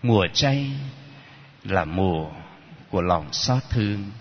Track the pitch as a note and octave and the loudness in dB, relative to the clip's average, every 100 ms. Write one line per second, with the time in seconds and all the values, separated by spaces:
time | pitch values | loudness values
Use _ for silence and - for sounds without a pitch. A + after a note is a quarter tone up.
0 | B2 A2 F2 - C#3+ C#3 C#3 C#3 C#3 - | 6 4 4 2 2 2 -2 -6 -10 -14
1 | - - - - - - F#2+ F#2+ D#2 F2+ | -20 -20 -20 -20 -20 -18 -2 0 0 0
2 | F#2+ E2 D#2 D2+ D#2+ - - - - G2 | 2 0 -4 -12 -18 -20 -20 -20 -4 -2
3 | F2 E2+ D2+ - - B2+ - B2 G#2 G#2 | 2 0 0 -4 0 0 0 0 0 -2
4 | G2+ A2+ | -6 -12